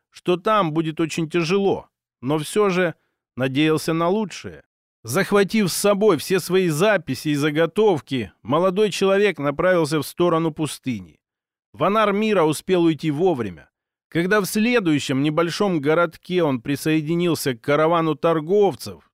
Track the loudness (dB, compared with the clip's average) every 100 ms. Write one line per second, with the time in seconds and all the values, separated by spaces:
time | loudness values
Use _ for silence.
0 | _ -8 -2 -2 0 0 0 -2 -4 -4
1 | -4 -4 -2 -2 0 0 0 -2 -6 _
2 | _ _ -4 -4 -2 0 0 0 -2 -4
3 | _ _ _ -6 -2 0 2 0 0 -2
4 | 0 0 -2 -8 -16 -18 -20 _ _ _
5 | -6 -2 2 2 2 2 0 0 0 4
6 | 4 2 0 -4 0 0 0 2 2 0
7 | -2 -6 -4 -2 0 0 0 2 2 0
8 | -2 -6 -6 _ -2 0 2 0 0 0
9 | 2 2 2 0 -4 0 2 2 2 -2
10 | -4 -2 0 2 -2 -4 -8 -6 -8 -8
11 | -10 _ _ _ _ _ _ -2 0 2
12 | 2 2 0 2 2 0 0 2 2 0
13 | -2 0 0 0 -4 -10 -20 _ _ _
14 | _ -2 0 0 0 0 2 2 2 0
15 | 0 0 0 0 -2 0 0 0 0 0
16 | 0 -4 -4 0 0 -2 -4 -4 0 0
17 | 0 -2 0 -2 -4 -4 -2 2 2 2
18 | 0 0 0 0 0 2 2 0 -10 -16
19 | _